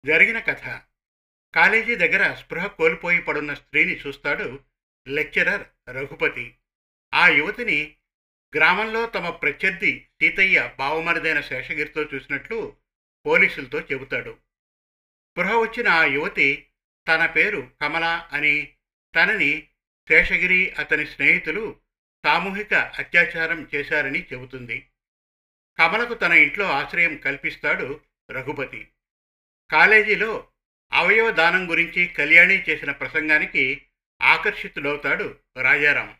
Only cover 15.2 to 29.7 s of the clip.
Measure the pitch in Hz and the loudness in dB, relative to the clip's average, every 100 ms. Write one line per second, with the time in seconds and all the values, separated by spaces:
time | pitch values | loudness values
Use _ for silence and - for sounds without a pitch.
15.2 | _ - 180 233 220 247 214 170 156 139 | _ -6 0 0 0 -2 2 4 4 0
16.2 | 175 190 139 147 _ _ _ _ - 160 | -4 0 0 0 _ _ _ _ 0 2
17.2 | 165 156 143 202 127 _ 147 160 165 165 | 2 2 0 -2 -8 _ -4 -2 -2 -4
18.2 | - 143 147 147 143 _ _ _ _ 165 | -6 -4 0 -2 -4 _ _ _ _ 0
19.2 | 180 214 143 156 - _ _ _ - 156 | 2 2 0 -2 -8 _ _ _ 2 4
20.2 | - 175 180 185 190 - 147 151 147 - | 4 0 2 2 0 -4 -2 -2 -4 0
21.2 | 143 175 160 170 220 - _ _ _ _ | 2 2 0 -6 -8 -12 _ _ _ _
22.2 | 147 160 190 196 208 175 123 - 135 175 | 0 0 -2 -8 -2 -2 -2 -6 0 2
23.2 | 165 170 160 165 131 147 143 156 139 135 | 2 0 -4 -4 -6 -8 -4 -2 -2 -6
24.2 | 92 127 127 131 120 120 _ _ _ _ | -8 -14 -14 -16 -12 -12 _ _ _ _
25.2 | _ _ _ _ _ - 165 208 240 233 | _ _ _ _ _ 0 0 2 -4 -2
26.2 | 175 165 151 190 190 143 151 175 170 143 | 2 4 4 2 -2 -2 -4 -2 -2 -2
27.2 | 139 139 165 - 151 190 139 147 _ _ | -6 -6 -8 -6 -4 -2 -4 -10 _ _
28.2 | _ 123 135 143 131 113 104 _ _ _ | _ -10 -8 -8 -8 -10 -20 _ _ _
29.2 | _ _ _ _ _ | _ _ _ _ _